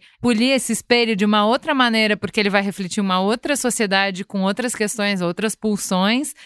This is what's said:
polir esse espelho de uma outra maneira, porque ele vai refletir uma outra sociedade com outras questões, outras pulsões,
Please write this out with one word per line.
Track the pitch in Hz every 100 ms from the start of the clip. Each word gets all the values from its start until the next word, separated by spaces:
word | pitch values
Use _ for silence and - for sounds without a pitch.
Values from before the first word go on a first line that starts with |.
| - _
polir | 240 220 247
esse | 269 -
espelho | 226 - 240 226 214
de |
uma | 208 214 208
outra | 254 -
maneira, | 277 247 226 214
porque | 214 190 -
ele | 202
vai | 202
refletir | 196 - 185 -
uma | 196 185
outra | 190 233 - 285
sociedade | 247 - 214 190 196 185
com | 202 202
outras | 190 202 247
questões, | - 208 - 202 196
outras | 175 175 214
pulsões, | - 220 202 - 185 196 240 294 -